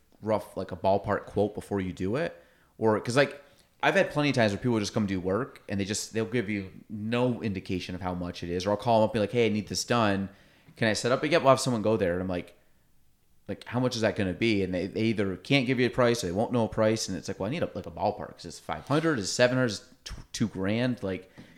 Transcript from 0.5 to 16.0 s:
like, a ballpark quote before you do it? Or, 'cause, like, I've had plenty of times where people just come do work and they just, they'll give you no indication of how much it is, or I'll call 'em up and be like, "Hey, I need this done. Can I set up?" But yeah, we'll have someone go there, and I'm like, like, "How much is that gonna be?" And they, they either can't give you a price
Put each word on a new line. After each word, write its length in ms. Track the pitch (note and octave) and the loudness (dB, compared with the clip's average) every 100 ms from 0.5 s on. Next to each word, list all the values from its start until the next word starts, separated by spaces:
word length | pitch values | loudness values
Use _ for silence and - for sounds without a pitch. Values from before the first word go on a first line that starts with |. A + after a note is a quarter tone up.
| - | -10
like, 140 | F#2+ | -10
a 40 | F2+ | -2
ballpark 480 | G2 G2 - G2+ | 2 2 2 -2
quote 300 | - - G#2 | -2 0 0
before 260 | - - G2+ | -2 -4 -2
you 120 | F#2 | -2
do 240 | D#2 F#2+ B2 | -2 -2 -2
it? 200 | E3+ - - _ _ - | -4 -8 -20 _ _ -2
Or, 240 | A2 G#2 | 2 2
'cause, 160 | - A#2+ | 2 2
like, 240 | C#3 - - _ _ _ | 2 0 -20 _ _ _
I've 120 | C#3 | 0
had 160 | F3+ F#3 | 2 2
plenty 180 | D3 D3 | 0 0
of 60 | |
times 180 | C3 A2 | 4 2
where 60 | G2 | 2
people 200 | B2+ A2+ | 0 0
just 140 | G2+ | 0
come 120 | - G2+ | 0 0
do 120 | F#2+ | 0
work 420 | F2+ G2 C3+ - - | 0 -2 -2 -10 -6
and 120 | G2+ | -4
they 40 | |
just, 280 | G2 G#2 - | -2 -4 -6
they'll 120 | A2 | -4
give 240 | G#2+ B2 G2+ | -2 -2 -2
you 220 | G#2 F#2+ - - | -4 -6 -12 -12
no 540 | G#2+ G#2+ A#2+ B2+ A#2 | -8 -4 0 0 0
indication 540 | A2+ F#2+ - F#2 - F2+ | -2 -4 -4 -4 -4 -6
of 40 | |
how 140 | F#2 | -4
much 300 | F2+ F2 - | -4 -6 -6
it 60 | E2+ | -4
is, 140 | F2 F#2 | -2 0
or 40 | |
I'll 60 | G#2 | 0
call 220 | B2 A2+ | 4 4
'em 40 | |
up 60 | G#2+ | 4
and 40 | |
be 60 | A#2 | 2
like, 120 | G2+ | 0
"Hey, 140 | B2 A2+ | 2 2
I 20 | |
need 180 | G#2+ F#2+ | 2 -2
this 160 | F2+ | -4
done. 440 | - A#2+ A2 G2 F#2+ - - _ _ - | 0 2 2 2 -2 -8 -20 _ _ -2
Can 100 | A#2 | 0
I 40 | |
set 180 | G#2 A#2+ | 2 2
up?" 100 | B2+ | 0
But 100 | D#3 | 2
yeah, 80 | E3 | 4
we'll 100 | C3 | 6
have 120 | C3 | 6
someone 220 | - A#2 | 4 0
go 140 | G2+ A2 | 2 2
there, 160 | F#2+ | 2
and 100 | F2 | 0
I'm 60 | F#2 | -2
like, 260 | F2+ - - _ _ _ _ _ _ _ _ - | -4 -6 -14 _ _ _ _ _ _ _ _ -12
like, 160 | G2 | -12
"How 160 | - A#2+ | -6 -2
much 160 | B2+ A#2 | 0 2
is 60 | |
that 120 | A2 | 0
gonna 200 | F#2 F#2+ | 2 -2
be?" 280 | F2 A#2 G#2 | 0 2 2
And 100 | F#2+ | 2
they, 140 | F#2 F#2 | -2 -4
they 160 | - | 0
either 320 | A2 G#2+ G2 F#2 | 0 2 -2 -4
can't 300 | - C#3+ A#2+ | 2 2 2
give 140 | B2 | 2
you 60 | B2 | 0
a 40 | |
price 320 | - | 2